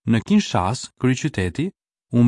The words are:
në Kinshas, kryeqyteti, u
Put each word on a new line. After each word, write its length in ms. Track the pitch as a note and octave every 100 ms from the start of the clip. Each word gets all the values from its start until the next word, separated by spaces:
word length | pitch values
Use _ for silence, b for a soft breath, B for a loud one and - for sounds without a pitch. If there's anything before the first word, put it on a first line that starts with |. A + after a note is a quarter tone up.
| -
në 140 | A2+ -
Kinshas, 600 | G#3 - G2+ F#2 B2+ - -
kryeqyteti, 680 | B2+ B2+ D3+ - F2+ G#2+ F3+ _ _ _ -
u 100 | A#2+